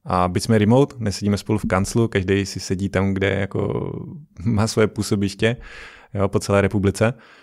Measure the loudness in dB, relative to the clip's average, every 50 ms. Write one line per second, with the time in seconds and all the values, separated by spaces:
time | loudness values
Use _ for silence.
0 | _ -2 0 0 0 2 0 -2 0 2 2 4 6 6 6 4 4 2 0 -4
1 | -4 -4 -4 -2 0 0 0 0 0 -2 -2 -2 0 0 0 0 0 0 0 0
2 | 0 2 0 -2 0 2 0 0 0 -2 -6 -10 -6 -6 -4 -2 -2 -2 0 0
3 | 0 0 0 0 0 0 0 -2 -2 -4 -4 -4 -2 -2 -4 -4 -6 -6 -8 -10
4 | -10 -12 -14 -16 -18 _ _ -6 -2 0 0 0 0 0 2 2 2 2 0 -4
5 | -2 -2 0 0 0 -2 -2 0 0 0 0 -2 -8 -16 -18 -18 -20 -20 -20 -20
6 | -18 _ -2 -2 -2 0 0 -2 0 2 2 2 2 2 2 2 2 2 2 2
7 | 0 0 0 -4 -12 -20 -20 -20